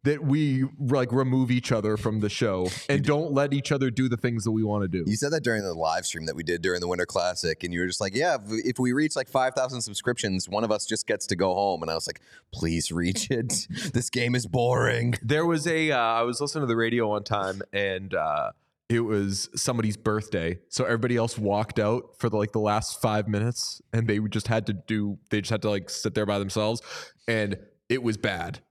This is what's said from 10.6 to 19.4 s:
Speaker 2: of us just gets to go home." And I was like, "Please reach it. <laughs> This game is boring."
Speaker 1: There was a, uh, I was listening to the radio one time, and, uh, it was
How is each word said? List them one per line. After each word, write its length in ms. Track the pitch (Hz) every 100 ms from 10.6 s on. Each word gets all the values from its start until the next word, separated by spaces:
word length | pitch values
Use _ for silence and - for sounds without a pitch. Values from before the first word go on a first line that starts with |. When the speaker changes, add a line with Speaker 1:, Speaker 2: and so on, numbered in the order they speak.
Speaker 2:
of 80 | 110
us 140 | 104
just 200 | - 107
gets 220 | - 104 -
to 80 |
go 180 | 90 95
home." 280 | 92 101 87
And 100 | 82
I 40 |
was 120 | 80 -
like, 140 | - - - _
"Please 400 | - 85 82 -
reach 380 | 82 87 95 -
it. 380 | 123 120 - -
<laughs> 240 | - 175
This 160 | 120 -
game 260 | 123 120
is 120 | 123 113
boring." 680 | 127 123 120 120 117 120 117
Speaker 1:
There 240 | 110 151
was 220 | 170 165 160
a, 240 | 160 156
uh, 60 | 131
I 260 | 113 113
was 180 | 120 123
listening 220 | 143 160
to 40 | 131
the 100 | 113
radio 320 | 113 117 110
one 140 | 104
time, 380 | 101 104 95 98 -
and, 420 | 101 98 95 95
uh, 380 | 87 78 73 53 - _ _ _
it 140 | 117
was 480 | 117 104 98 98